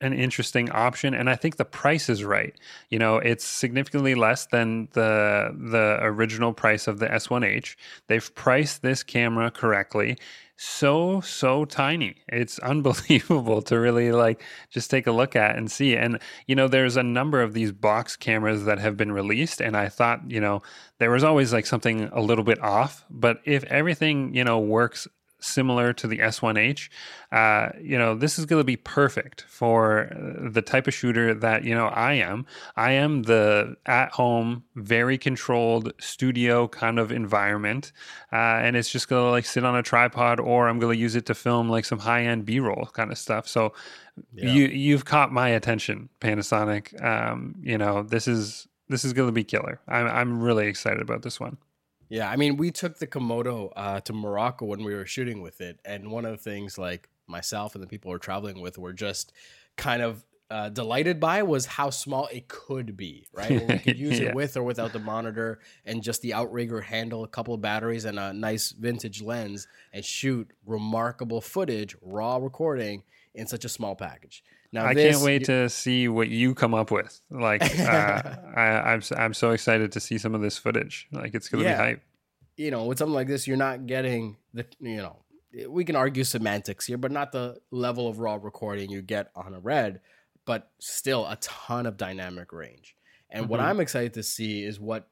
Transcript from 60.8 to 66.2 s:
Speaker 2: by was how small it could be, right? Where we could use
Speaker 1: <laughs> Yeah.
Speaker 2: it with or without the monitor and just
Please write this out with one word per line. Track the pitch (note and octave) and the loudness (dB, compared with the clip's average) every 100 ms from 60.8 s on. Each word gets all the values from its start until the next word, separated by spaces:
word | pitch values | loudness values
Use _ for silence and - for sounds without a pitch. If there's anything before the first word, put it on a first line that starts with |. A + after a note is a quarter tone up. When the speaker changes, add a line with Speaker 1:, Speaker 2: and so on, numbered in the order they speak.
| A2+ B2 D#3+ E3+ | -4 0 0 0
Speaker 2:
by | D#3+ F#3 | 0 2
was | G3+ C#3+ B2+ | 2 0 -2
how | - C#3+ | -2 -4
small | C3 - C3+ D3 | -4 -6 -4 -6
it | B2 - | -10 -14
could | - - C3+ A#2 F#2+ | -16 -10 -10 -10 -10
be, | F#2 - - | -12 -14 -18
right? | - G#2+ | -8 -2
Where | B2+ A#2 | 0 2
we | A#2+ | 0
could | - A#2+ | 0 -2
use | C#3+ B2 | -2 -2
Speaker 1:
<laughs> | |
Yeah. | A#2 | -2
Speaker 2:
it | |
with | B2 C#3+ C3 | -2 -4 -4
or | |
without | B2 A#2 A2+ | -4 -4 -6
the | A2+ | -6
monitor | G#2+ A2 A2+ A2 A2+ A2 - _ - | -6 -6 -6 -6 -6 -8 -16 _ -10
and | A2+ | -8
just | A2 A2 | -6 -6